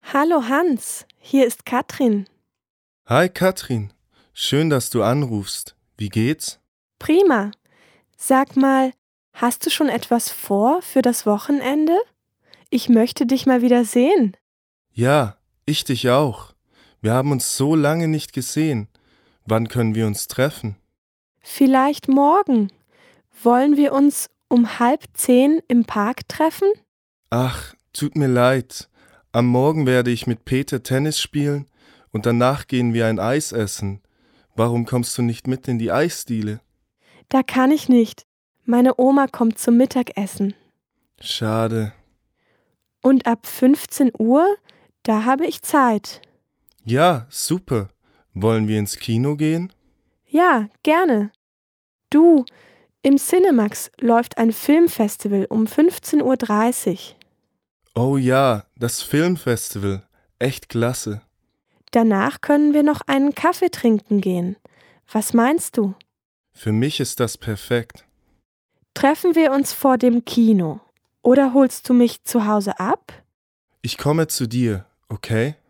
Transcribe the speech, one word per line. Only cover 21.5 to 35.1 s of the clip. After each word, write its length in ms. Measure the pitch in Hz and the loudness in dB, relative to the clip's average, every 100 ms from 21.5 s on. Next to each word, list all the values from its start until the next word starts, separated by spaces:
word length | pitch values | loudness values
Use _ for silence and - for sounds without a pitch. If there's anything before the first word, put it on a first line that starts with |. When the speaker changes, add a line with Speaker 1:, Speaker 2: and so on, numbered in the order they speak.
| - 269 262 269 294 - | 0 2 4 2 -2 0
Speaker 1:
morgen. 640 | 269 285 359 392 240 202 _ _ _ _ _ _ _ | 2 4 2 2 0 0 _ _ _ _ _ _ _
Wollen 360 | 233 240 285 285 | 2 2 2 2
wir 160 | 285 | 2
uns 360 | 269 285 - - _ _ | 2 2 0 -12 _ _
um 320 | 240 226 - | 0 0 0
halb 260 | 240 294 - | 0 0 -6
zehn 480 | - - 247 277 330 _ | -6 2 4 4 2 _
im 180 | 240 220 | 0 0
Park 420 | 214 208 262 - | -2 -4 -4 -12
treffen? 400 | - 320 - 392 427 _ _ _ _ _ | -2 -2 0 -2 -2 _ _ _ _ _
Speaker 2:
Ach, 440 | 117 127 - - _ _ | -2 -2 -4 -14 _ _
tut 220 | - 147 156 | -8 -4 0
mir 120 | 139 | 2
leid. 600 | 123 123 131 - - - _ _ _ _ | 4 4 2 -4 -18 -20 _ _ _ _
Am 160 | 120 123 | 0 2
Morgen 400 | 123 139 160 131 | 2 2 2 0
werde 240 | 127 123 | 2 0
ich 160 | 117 - | -2 -4
mit 180 | 117 - | -6 -2
Peter 380 | 131 143 131 | -4 -2 -8
Tennis 360 | - 131 151 147 | -4 -2 -2 -4
spielen 480 | - 147 143 143 139 _ _ _ _ | -6 -4 -2 -4 -8 _ _ _ _
und 140 | 110 117 | -4 0
danach 420 | 117 123 139 - | 2 0 -2 -4
gehen 260 | 127 120 | -2 0
wir 140 | 117 113 | 0 -2
ein 100 | 107 | -2
Eis 360 | 107 143 - | -2 -4 -4
essen. 480 | 117 101 - 101 98 _ _ _ _ _ - | -6 -6 -6 -8 -8 _ _ _ _ _ -2
Warum 300 | 117 120 117 | -2 0 -2
kommst 320 | 127 117 | -4 -4